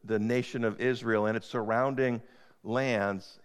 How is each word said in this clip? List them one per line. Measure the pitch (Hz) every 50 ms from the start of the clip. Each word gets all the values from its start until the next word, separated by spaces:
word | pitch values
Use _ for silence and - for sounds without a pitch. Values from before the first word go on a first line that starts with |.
| -
the | 104 110 107
nation | 107 113 120 123 123 - - 127 117
of | 110 104 -
Israel | 120 127 127 117 120 117 110 107 104 107
and | 110 113
its | -
surrounding | - - 123 107 107 113 117 131 139 139 127 131 127 120 113 - - - - - - - _ -
lands | 101 117 127 135 131 120 104 101 101 98 92 95 - - -